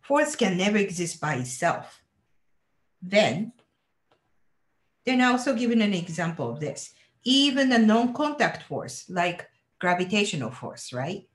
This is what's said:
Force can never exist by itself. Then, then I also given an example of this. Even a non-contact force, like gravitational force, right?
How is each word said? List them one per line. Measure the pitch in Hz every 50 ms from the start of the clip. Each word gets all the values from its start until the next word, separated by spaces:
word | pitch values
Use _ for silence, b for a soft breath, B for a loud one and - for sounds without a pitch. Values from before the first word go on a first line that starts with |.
Force | _ - 277 294 294 294 -
can | - 233 190 180
never | 175 190 208 214
exist | 208 196 196 170 170 175 165 - -
by | - 151 147
itself. | 127 123 127 - - 175 170 139 - - - - _ _ _ _ _ _ _ _ _ _ _ _ _ _ _ _ _ _ _ _ _
Then, | 180 180 196 208 208 127 - 175 220 233 - _ _ _ _ _ _ _ _ _ _ _ _ _ _ _ _ _ _ _ _ _ _ _ _ _ _ _ _ _ _
then | 247 262 254
I | 254
also | 247 247 247 - 285 254
given | 226 247 226 233 226 214
an | 202 196
example | 175 170 - 160 180 170 170 165 - 131 117
of | 123 147
this. | 151 147 - - - - b b b b b _ _
Even | 240 262 277 277 285 254 277 269 262
a | 247
non-contact | 226 220 214 214 233 240 247 240 - 302 196 196 196 214 165 - - -
force, | - 143 113 82 - - - -
like | - 180 180 175 180 175 180 - _ _ _ _ _ _
gravitational | _ - 180 175 175 180 185 214 208 202 208 - 151 120 113
force, | - - 123 - - - - - 127
right? | 123 131 160 202 - - _